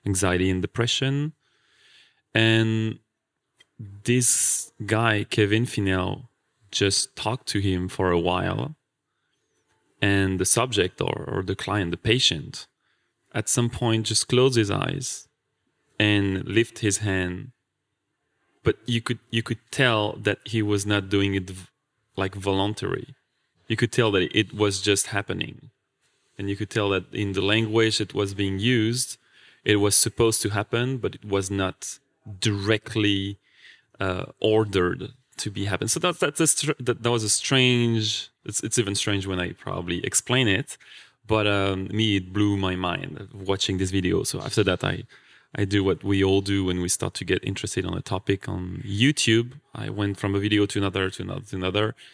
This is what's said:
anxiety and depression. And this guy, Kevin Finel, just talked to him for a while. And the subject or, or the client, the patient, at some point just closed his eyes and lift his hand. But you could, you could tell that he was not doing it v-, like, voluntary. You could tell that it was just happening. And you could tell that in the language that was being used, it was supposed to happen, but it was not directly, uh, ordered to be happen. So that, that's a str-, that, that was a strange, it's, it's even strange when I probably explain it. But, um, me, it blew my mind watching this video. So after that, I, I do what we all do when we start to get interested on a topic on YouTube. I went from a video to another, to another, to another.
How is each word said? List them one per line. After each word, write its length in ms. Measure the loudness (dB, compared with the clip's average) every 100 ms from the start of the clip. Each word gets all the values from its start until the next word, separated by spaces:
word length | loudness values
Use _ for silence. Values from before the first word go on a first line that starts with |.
| -2
anxiety 440 | 0 2 2 2
and 120 | 2
depression. 720 | -2 -2 -2 0 0 -2 -4 -8 _ _ _ _ _ -20 _ _ _
And 640 | 2 4 4 4 2 -2 -6 _ _ _ _ _ _ _ -18 -16 -8
this 680 | 0 2 4 2 0 -2 -6 _ -2
guy, 380 | 2 4 2
Kevin 420 | 0 2 4 4 0
Finel, 640 | 0 0 2 0 -4 -10 _ _ _ _
just 460 | 0 0 2 -2 -4
talked 320 | -4 -4 -4
to 120 | -2
him 280 | 0 0 -2
for 240 | -2 2
a 80 | 2
while. 560 | 2 0 0 -2 -4 -8 _ _ _ _ _ _ _ _ _ _ _ _
And 400 | 2 4 2 2
the 60 | 2
subject 560 | 2 2 0 0 -2
or, 240 | -4 -4 -4
or 140 | -4
the 140 | -4 -4
client, 340 | -2 -2 -2
the 80 | -2
patient, 680 | 0 2 2 0 -6 -14 -18 _ _ _ _ _ _
at 160 | -6 -2
some 200 | 0 0
point 380 | 0 0 0 0
just 200 | -2 2
closed 280 | 4 4 4
his 160 | 2
eyes 560 | 0 -2 -4 -6 -10 -14 _ _ _ _ _ _ 0
and 460 | 2 4 2 -2 0
lift 340 | 0 0 -2
his 200 | -2 0
hand. 520 | 0 0 -2 -6 -12 -18 _ _ _ _ _ _ _ _ _ _
But 140 | -2 -2 -2
you 160 | -2
could, 180 | -2 -6 -4
you 140 | -4
could 160 | -4 -6 _
tell 440 | 2 4 4 0
that 260 | 0 0 -2 -2
he 160 | -2
was 240 | 2 0 2
not 240 | 0 2
doing 260 | 2 2 0
it 140 | -4
v-, 180 | -12 -18 _ _ _ _ -6
like, 200 | -6 -4
voluntary. 800 | -2 0 0 -2 -4 -6 -8 -18 _ _ _ _ _
You 80 | -2
could 160 | 0
tell 200 | 2 2
that 240 | 4 2 2
it 180 | 0
was 280 | 2 0 2
just 260 | 2 2 0
happening. 640 | -4 -4 -6 -6 -10 -20 _ _ _ _ _ _ -10
And 120 | -6
you 60 | -4
could 140 | -4
tell 200 | -2 0
that 160 | 0 -2
in 200 | -6 -4
the 80 | -2
language 560 | 0 0 2 2 2 2
that 160 | -2
was 200 | -2 -4
being 260 | -2 -4 -2
used, 580 | 0 2 0 -2 -4 -8 _ _ -20 _ 2
it 120 | 4
was 180 | 4 4
supposed 460 | 2 2 2 2
to 60 | 0
happen, 480 | -2 -2 -2 -2 -2
but 180 | -4 -6
it 100 | -4
was 260 | -2 -2
not 480 | -2 -2 -4 -12 -14 _ _ -18 -4
directly, 1000 | -2 0 0 0 0 0 0 0 -2 -8 _ _ -20 -20 _ _
uh, 260 | -4 -4 -6 -2
ordered 720 | 2 4 2 2 0 -2 -8 -14 _ -10
to 140 | -10
be 140 | -6 -4
happen. 220 | -2 -2
So 120 | 0
that, 200 | -2 0
that's 200 | -2 2
a 80 | 2
str-, 320 | 2 0 -2
that, 240 | -2 -2
that 80 | 0
was 120 | 0
a 60 | 2
strange, 1000 | 0 2 4 4 4 2 2 0 -4 -8 _ -8
it's, 160 | -6
it's 180 | -2 0
even 160 | 0 -2
strange 320 | -2 -2 -2
when 120 | -4
I 120 | -4
probably 520 | -6 -8 -6 -4 -4 -2
explain 420 | -2 0 2 4
it. 300 | 2 0 -10 -20 -20 -20 _ -2
But, 200 | 0 2
um, 440 | 2 0 -2 -4
me, 260 | 0 2 0
it 160 | 0
blew 240 | 0 2 2
my 220 | 0 -2
mind 500 | -2 -4 -8 -12 -14
watching 460 | -10 -2 0 0 0
this 120 | 0
video. 320 | 0 2 0
So 160 | 0 -4
after 240 | -2 2
that, 180 | 2 2
I, 220 | 0 -4 -8 -18 _ -20 _
I 120 | -4 0
do 180 | 2
what 180 | 2 2
we 220 | 0 2
all 160 | 4 4
do 240 | 2 0
when 180 | 0 0
we 60 | 0
start 280 | -2 -2 -6
to 100 | -2
get 180 | -2
interested 420 | -2 -6 -4 -4 -4
on 120 | -6
a 40 |
topic 460 | -4 -4 0 -2 -2
on 340 | -6 -6 -8 -6
YouTube. 680 | 0 2 2 2 2 0 -8 -18 -12
I 140 | -8
went 280 | -4 -4 -2
from 180 | -2 -2
a 40 |
video 260 | 0 2 2
to 140 | 0
another, 300 | -2 -2 -4
to 140 | -4
another, 180 | -10 -10
to 140 | -10 -6
another. 380 | -2 0 -2 -4 -16